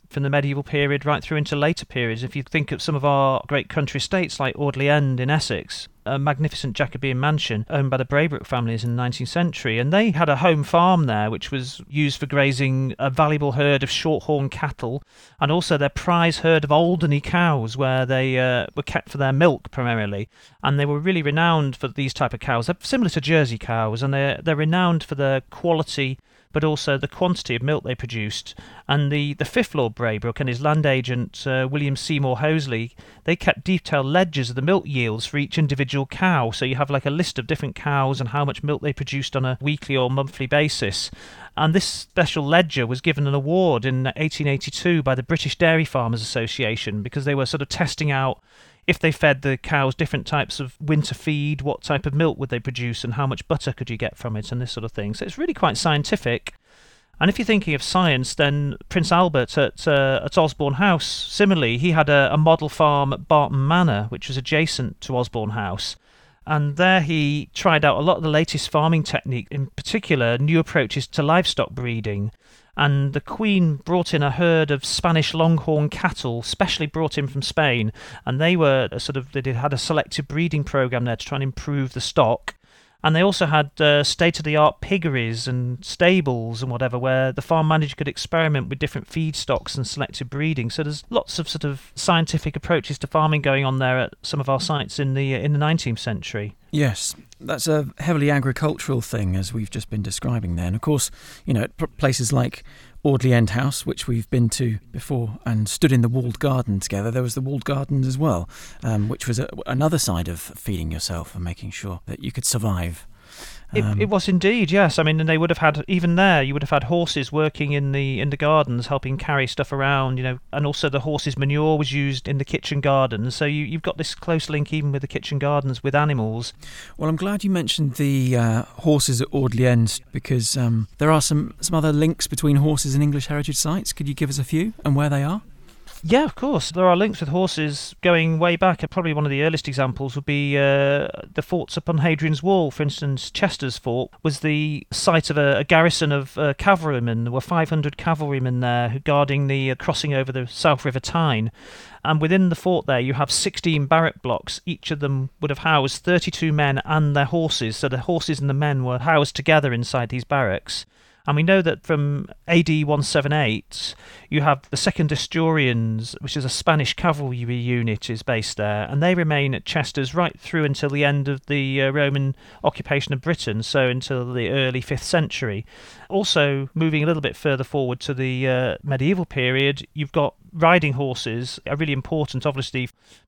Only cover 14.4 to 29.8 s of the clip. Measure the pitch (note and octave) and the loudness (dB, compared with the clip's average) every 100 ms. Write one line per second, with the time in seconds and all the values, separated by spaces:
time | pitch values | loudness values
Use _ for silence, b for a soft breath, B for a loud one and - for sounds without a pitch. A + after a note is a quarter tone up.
14.4 | C#3 - D3 - A#2 C#3 - b b b | -2 -4 -6 -4 -6 -6 -10 b b b
15.4 | C#3+ E3+ - D3+ C#3+ - - E3+ E3+ - | 0 2 2 2 0 -2 2 4 4 2
16.4 | E3 D#3+ D3 D3+ E3+ F3+ D#3+ C#3+ - F3 | 4 4 4 4 4 2 2 0 0 2
17.4 | E3+ C#3 A2+ B2 C3 C3 B2+ C3 C3 B2+ | 2 2 -2 -2 0 0 0 0 0 2
18.4 | B2+ B2 - - - - - C#3+ C3+ C3+ | 2 0 -2 -6 -4 -4 -4 -2 0 4
19.4 | E3+ B2 - - A#2+ A2+ G#2 G2+ A2 b | 4 2 -4 -4 -2 -2 -2 -4 -8 b
20.4 | b b C3+ C#3+ C#3+ D3 F3+ F3+ C#3+ D3+ | b b 0 0 0 0 0 0 0 2
21.4 | E3+ D#3+ C#3 - C3 B2 C3+ - C3 A#2 | 4 2 0 -4 -6 -4 -4 -2 -2 -2
22.4 | - A#2+ A#2 F3+ - C4 G3 D#3+ C#3 D#3+ | -2 -2 -2 -4 -2 0 0 0 2 2
23.4 | C3 A2+ - A2+ A2 A#2 C#3 C#3 C#3 - | 2 -2 -4 -2 0 -2 -2 0 0 -2
24.4 | D#3+ D3 D#3 F3+ F3+ E3 - C#3 C#3 C3+ | -2 0 2 2 2 2 -2 -2 0 0
25.4 | - - E3+ D#3+ - - C3 C3 b b | -4 -4 0 0 0 -2 -4 -4 b b
26.4 | b D3+ D#3 D3+ - C#3 C#3+ - F3+ F3+ | b -2 0 0 0 -2 -2 -2 0 0
27.4 | - A#2 C3+ D3+ - B2 A2+ A2+ G#2+ - | -2 -2 0 -2 -2 -6 -6 -6 -4 -6
28.4 | - - B B B D3 C#3+ D3 D3 C#3 | -12 -18 B B B 0 2 0 -2 -4
29.4 | D3+ B3 - D3 | -4 -2 -2 0